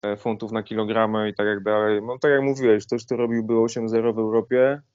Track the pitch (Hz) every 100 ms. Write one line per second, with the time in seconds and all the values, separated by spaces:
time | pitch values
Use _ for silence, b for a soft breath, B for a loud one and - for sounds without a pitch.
0 | 104 104 120 110 110 113 104 110 107 110
1 | 110 110 107 98 104 101 98 107 107 104
2 | 113 131 151 139 139 135 127 107 101 123
3 | - 120 120 117 110 113 113 120 113 113
4 | 117 110 110 113 - 127 131 143 _